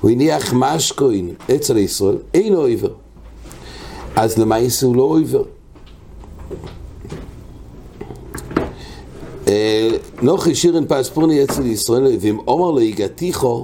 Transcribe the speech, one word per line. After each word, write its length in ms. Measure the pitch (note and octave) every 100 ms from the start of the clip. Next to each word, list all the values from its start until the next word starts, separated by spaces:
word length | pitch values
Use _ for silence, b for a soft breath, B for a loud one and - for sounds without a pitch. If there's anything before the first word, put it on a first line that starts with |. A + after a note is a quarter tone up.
הוא 100 | A2
הניח 420 | B2 D3+ D3+ G#2+
משכון 760 | B2 C3 D#3 D3 - C#3 G2+ F2 - -
אצל 220 | C3+ - A2
ישראל, 400 | F#2+ - G2 - -
אינו 260 | E3 G#3+ F#3
עובר. 320 | C#3 A2 - - - - - - B B B B B B B -
אז 220 | A2+ A2
למעשה 480 | A2 A2+ A#2+ A#2+ C3
הוא 100 | B2
לא 60 |
עובר. 400 | C3+ D#3+ C#3+ B2+ - - - - - - - - - - - - - - - - - - - - - - - - - - - - - - - - - B B B B B - - -
אה, 400 | G2+ G#2+ G#2+ A2+ A#2 - -
נוכרי 320 | B2 F#3 E3+
שהירין 300 | C3 F3 E3 C#3+
פס 200 | C#3+ B2+
פורני 360 | D3+ D#3+ D3+
אצל 220 | C3+ - B2+
ישראל, 500 | G#2+ - A#2+ C3+ A2+
ואם 180 | G#2 G#2+ -
אמר 220 | C#3 F3+
לו, 100 | D3
"הגעתיך", 680 | A2+ G2 G2 - F3 - C3 A#2